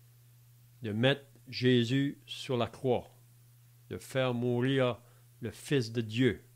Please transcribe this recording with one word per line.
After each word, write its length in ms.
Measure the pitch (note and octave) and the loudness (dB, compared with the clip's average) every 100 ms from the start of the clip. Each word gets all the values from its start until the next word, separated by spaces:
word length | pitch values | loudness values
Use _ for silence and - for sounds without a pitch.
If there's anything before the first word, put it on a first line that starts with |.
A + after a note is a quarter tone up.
| - - - - - - - - | -20 -20 -20 -20 -20 -20 -20 -12
de 100 | A2 | -6
mettre 320 | G#2 B2+ C#3+ - - - | 0 2 2 -4 -20 -14
Jésus 720 | A#2+ B2+ B2 A#2 C3+ C#3 - - | 0 4 6 4 2 0 -4 -12
sur 300 | - - B2 | -12 -4 -2
la 100 | A2 | -2
croix, 420 | - C3 A2 - - - _ - - - _ - | -2 0 0 -2 -16 -20 _ -20 -20 -20 _ -12
de 80 | G2+ | -12
faire 360 | - C3+ C3 | -6 -2 -2
mourir 640 | B2 B2 A#2+ C3 C3+ B2+ A#2+ - - - _ | 0 0 0 2 2 0 -2 -10 -20 -20 _
le 100 | A2+ | -12
Fils 420 | - - C#3+ A2+ | -12 -2 -2 0
de 80 | A#2 | -4
Dieu. 420 | A2 A2 B2+ F#2 - | -4 2 2 2 -6